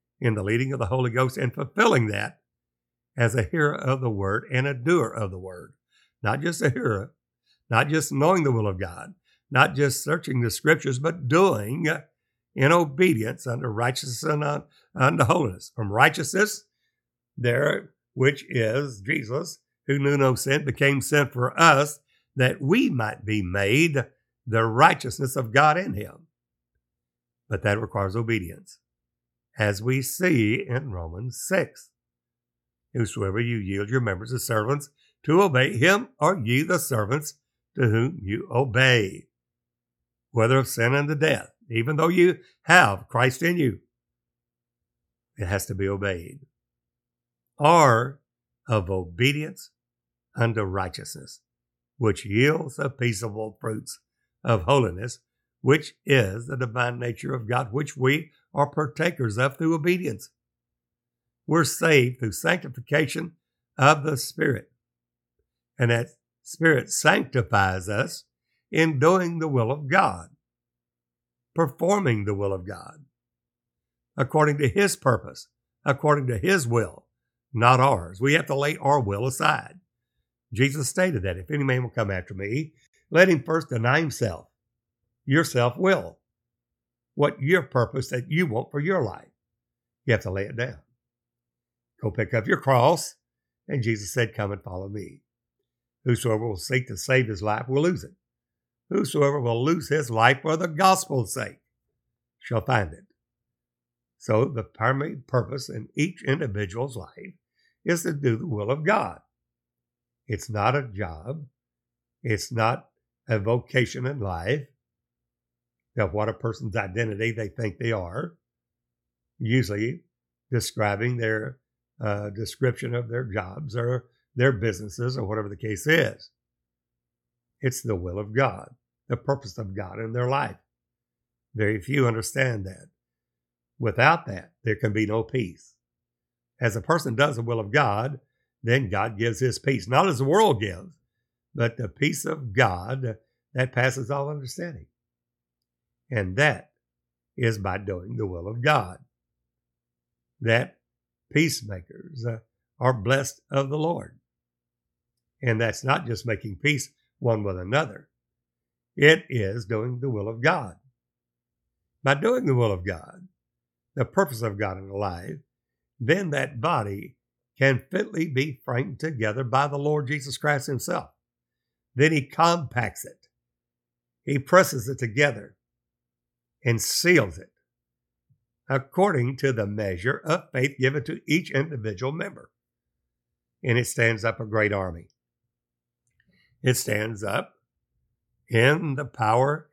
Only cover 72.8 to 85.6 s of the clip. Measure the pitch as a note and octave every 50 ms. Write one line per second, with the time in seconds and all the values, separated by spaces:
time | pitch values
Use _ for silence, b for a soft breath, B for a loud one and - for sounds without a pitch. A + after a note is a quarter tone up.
72.8 | - - - D3+ C#3 _ _ _ _ _ _ _ _ _ _ _ _ _ _ _
73.8 | _ _ _ _ _ _ - - C3+ - - D#3 D3+ D3+ D3 C#3+ D3+ - - G3
74.8 | G3+ F#3 - - - C3+ A#2 G#2 - - - - - _ _ _ _ _ _ _
75.8 | - D3 C3+ C3+ - D3 D3 D3 C3 B2+ A#2+ G2+ - B3+ G3 F#3 C3 A#2 A#2 A#2
76.8 | G#2 E2+ - - _ _ _ _ _ _ _ _ _ _ C3+ A2 A#2 B2 C3 B2+
77.8 | C3 C#3+ B2 F#2 E2+ E2 F#2 F#2+ B2 C#3 D3 E3 - - C#3 C#3 C#3+ D3 D#3 -
78.8 | - C#3 C#3 D3 A#2 G2 G2 G2+ A#2+ C3+ B2+ - - D3+ D3+ - - - - -
79.8 | _ _ _ _ _ _ _ _ _ _ _ _ _ - - G2+ C3 C#3 C3+ D#3
80.8 | C3+ - - F#3 F#3 F#3 D3+ G2+ F2+ F#2+ F2+ F#2 F2 - D#3 D3 C#3 C3+ B2+ B2+
81.8 | B2 A2+ - A#2+ A2 G2+ G2 F2+ F2 - G#2 F#2 G2 G2+ A#2 D3 D#3+ D#3 _ _
82.8 | _ _ _ _ _ - - E3 F#3+ F#3+ E3+ C#3 - - D#3+ E3 E3+ - C3 A2+
83.8 | A2+ A#2+ C3+ D#3+ E3 C#3+ - - A#2+ G2+ E2 - - _ _ _ _ _ _ _
84.8 | _ _ _ _ _ _ _ _ - C3+ C3+ D#3+ E3 D#3+ - B2+